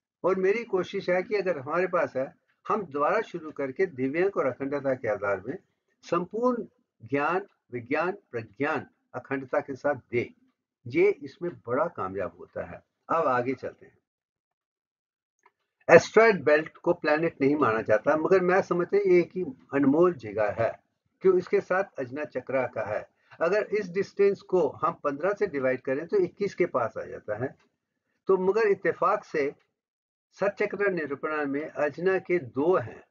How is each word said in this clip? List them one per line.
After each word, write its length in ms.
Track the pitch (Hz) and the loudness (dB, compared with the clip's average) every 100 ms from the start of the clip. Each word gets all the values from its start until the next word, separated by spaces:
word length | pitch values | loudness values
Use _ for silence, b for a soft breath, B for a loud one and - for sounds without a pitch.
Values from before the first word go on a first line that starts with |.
| _ _ | _ _
और 120 | 170 190 | -2 0
मेरी 280 | 185 226 | 0 0
कोशिश 460 | 233 185 175 196 180 | 0 -2 -2 -4 0
है 120 | 180 | 0
कि 120 | 180 208 | 0 -2
अगर 240 | 185 151 | 0 -2
हमारे 280 | 139 170 185 | -2 -2 0
पास 260 | 180 143 131 | 0 0 -2
है, 180 | 143 - _ _ - | -6 -8 _ _ -4
हम 200 | 214 170 | -4 -4
दोबारा 360 | 143 151 208 | -2 0 0
शुरू 300 | 214 175 156 | -2 -10 -10
करके 340 | 147 135 131 190 | -8 -6 -2 -2
दिव्यांग 520 | 127 135 160 196 185 | -2 -2 0 0 0
और 80 | 139 | -2
अखंडता 480 | - 139 143 135 | -2 -6 -4 -2
के 140 | 123 113 | -2 -2
आधार 340 | 101 101 95 107 | -2 -2 -4 -6
में 100 | 180 _ _ _ _ | -12 _ _ _ _
संपूर्ण 640 | - 170 180 214 247 233 175 _ _ _ | -4 -2 -2 -2 0 0 -6 _ _ _
ज्ञान, 440 | 113 139 151 185 202 _ - | -4 -2 0 -2 -6 _ -14
विज्ञान, 400 | 120 120 147 175 403 _ | -10 -4 -2 -2 -6 _
प्रज्ञान 560 | 120 110 - 151 139 - _ _ | -10 -8 -4 -2 -2 -6 _ _
अखंडता 460 | 127 - 135 135 147 | -12 -6 -6 -2 -4
के 160 | - 131 | -4 -4
साथ 200 | 143 131 - | -2 -2 -4
दे, 180 | 120 - - _ _ _ _ 120 | -4 -4 -10 _ _ _ _ -4
ये 240 | 147 202 - | 2 2 0
इसमें 280 | 143 - 170 123 117 | -8 -10 -10 -10 -4
बड़ा 180 | 131 170 | -2 -2
कामयाब 480 | - 95 95 90 - | -6 -8 -6 -6 -10
होता 260 | 82 90 87 | -14 -10 -10
है। 160 | 85 _ _ - | -14 _ _ -4
अब 180 | 160 147 | 0 2
आगे 260 | 123 120 | 0 -2
चलते 320 | 127 87 - - | -4 -8 -12 -20
हैं। 120 | _ _ _ _ _ _ _ _ _ _ _ _ _ _ _ _ _ _ _ - | _ _ _ _ _ _ _ _ _ _ _ _ _ _ _ _ _ _ _ 8
Asteroid 560 | 165 - 214 226 185 | 8 8 6 6 4
Belt 340 | 131 151 160 - | 4 2 0 -6
को 160 | 170 | -2
planet 480 | 170 156 151 165 - | 0 0 0 0 2
नहीं 140 | 139 151 | 2 4
माना 260 | 120 110 | 2 2
जाता, 340 | 110 107 147 156 | 2 2 4 2
मगर 240 | 165 190 | 4 4
मैं 200 | 180 185 | 4 2
समझता 360 | 185 175 170 196 | 2 -2 0 2
हूँ 80 | 196 | 4
ये 140 | 180 | 4
एक 120 | 165 185 | 2 -4
ही 80 | 160 - - | -8 -10 -4
अनमोल 400 | 139 139 151 180 | 2 4 6 4
जगह 420 | 143 110 101 104 110 | 2 -6 -2 0 0
है, 120 | 113 - _ _ _ _ | -2 -2 _ _ _ _
क्यों 140 | 185 180 | 2 2
इसके 240 | 175 196 | 2 -2
साथ 380 | - 185 190 - | 0 -2 -2 -8
अजना 240 | 127 139 147 | -10 -8 -8
चक्रा 400 | 131 - 131 120 | -8 -4 -2 -2
का 160 | 117 104 | -4 -6
है। 200 | 101 - _ b b | -6 -8 _ b b
अगर 260 | 165 208 - | 0 0 -2
इस 180 | 208 190 | -4 -4
distance 520 | 185 196 - 202 190 | -6 -4 2 2 0
को 260 | - 185 139 - 160 | 0 0 0 0 -4
हम 80 | 175 | -2
पन्द्रह 300 | 143 139 180 | -4 -2 -2
से 140 | 208 202 | -2 -2
divide 340 | 143 127 127 | 0 0 0
करें 240 | - 135 170 | -2 -4 -2
तो 100 | 208 | 0
इक्कीस 360 | 175 - 196 - | 0 -2 -4 -2
के 100 | 175 | 0
पास 280 | 127 113 - | 0 -4 -6
आ 60 | |
जाता 320 | 80 82 - 104 | -12 -10 -8 -6
है। 40 | 135 - _ _ _ _ _ _ - | -6 -8 _ _ _ _ _ _ 0
तो 100 | 190 | 2
मगर 300 | 185 214 214 | 2 2 2
इत्तेफाक 560 | 196 170 - 175 208 | 2 0 0 2 0
से 280 | - 156 139 - _ _ _ _ _ _ _ - | -2 -4 -4 -6 _ _ _ _ _ _ _ -4
सतचक्र 540 | 202 - 208 196 202 | -4 -2 -4 -2 -2
निरूपणा 520 | 175 143 139 156 151 143 | -2 -6 -6 -4 -4 -2
में 220 | 139 156 | -4 -6
अजना 500 | 131 147 151 185 185 | -4 -4 0 0 0
के 200 | 185 175 | 0 -4
दो 360 | 123 131 160 180 | -2 -2 2 2
हैं, 260 | 110 - - | 0 -12 -20